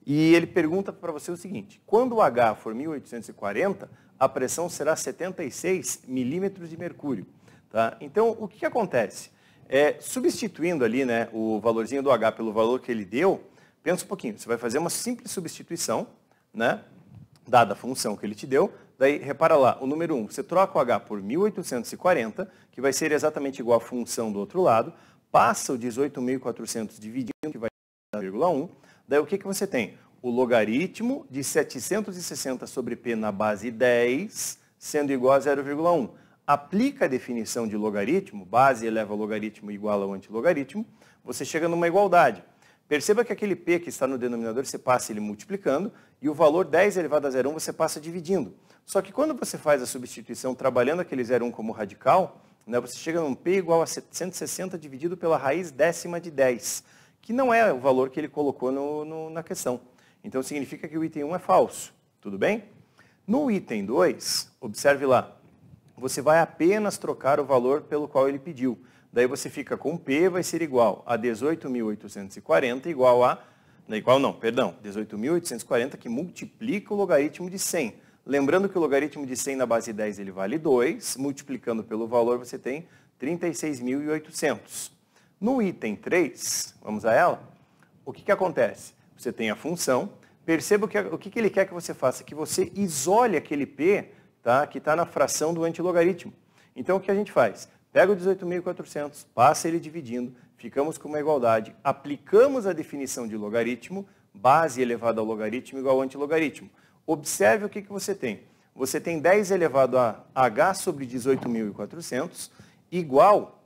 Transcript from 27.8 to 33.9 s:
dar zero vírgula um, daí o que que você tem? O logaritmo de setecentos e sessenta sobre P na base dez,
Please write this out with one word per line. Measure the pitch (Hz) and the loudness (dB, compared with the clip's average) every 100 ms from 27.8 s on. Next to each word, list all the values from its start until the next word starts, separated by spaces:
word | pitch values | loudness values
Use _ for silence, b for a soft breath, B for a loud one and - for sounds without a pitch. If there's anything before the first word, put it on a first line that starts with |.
| _ _ _ | _ _ _
dar | 104 | -8
zero | 95 | -8
vírgula | 98 170 | -2 0
um, | 147 165 - b b _ | 0 -4 -10 b b _
daí | 143 | 0
o | 147 | 2
que | 196 | -4
que | 196 | -4
você | 196 196 | -6 -2
tem? | 127 104 B B B | -2 -2 B B B
O | 123 | -4
logaritmo | 120 127 120 107 117 175 - 233 277 - | 0 4 4 4 0 -2 -4 -4 -4 -6
de | 127 | -8
setecentos | 135 160 151 135 113 196 208 180 | -2 -2 -2 -4 -4 -4 -4 -10
e | |
sessenta | 170 143 139 127 120 | -10 -8 -6 -6 -6
sobre | - 117 117 | -6 -6 -6
P | 123 113 | -4 -2
na | 110 | -2
base | 98 107 104 117 | -2 -2 -2 -6
dez, | 113 123 | 0 4